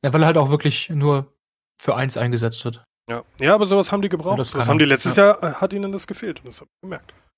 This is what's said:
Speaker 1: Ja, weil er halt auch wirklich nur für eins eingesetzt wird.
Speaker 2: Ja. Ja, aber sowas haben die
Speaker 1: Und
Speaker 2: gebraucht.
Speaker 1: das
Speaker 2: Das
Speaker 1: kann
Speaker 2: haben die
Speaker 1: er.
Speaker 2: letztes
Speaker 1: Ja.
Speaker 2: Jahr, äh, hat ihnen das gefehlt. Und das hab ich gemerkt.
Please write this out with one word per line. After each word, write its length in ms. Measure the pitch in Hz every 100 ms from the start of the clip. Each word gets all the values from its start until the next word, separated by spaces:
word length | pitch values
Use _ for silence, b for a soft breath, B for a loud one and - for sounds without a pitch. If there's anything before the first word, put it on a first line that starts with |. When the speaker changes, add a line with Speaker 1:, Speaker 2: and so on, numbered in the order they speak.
| 139
Speaker 1:
Ja, 80 |
weil 80 | 143
er 60 | 160
halt 100 | 165
auch 140 | 139
wirklich 400 | 147 147 - -
nur 420 | 156 143 139 135 _ _ _ _ _
für 140 | - 117
eins 220 | 135 -
eingesetzt 460 | 120 120 117 113 120
wird. 180 | 117 _ _ -
Speaker 2:
Ja. 140 | 117 - _
Ja, 140 | 135 208
aber 100 | 202
sowas 260 | 196 185
haben 120 | 202
die 40 | 196
Speaker 1:
Und 40 |
Speaker 2:
gebraucht. 260 | 175 160 202
Speaker 1:
das 140 | 127
Speaker 2:
Das 80 | -
Speaker 1:
kann 100 | 113
Speaker 2:
haben 80 | 151
die 80 | 151
Speaker 1:
er. 40 |
Speaker 2:
letztes 260 | 135 - 185
Speaker 1:
Ja. 100 | 202
Speaker 2:
Jahr, 180 | 208
äh, 100 | 170 147
hat 180 | 190
ihnen 180 | 196 196
das 140 | 196 -
gefehlt. 340 | - 220 160
Und 100 | 123
das 120 | 113
hab 60 | -
ich 140 | _
gemerkt. 340 | 190 170 _ _ _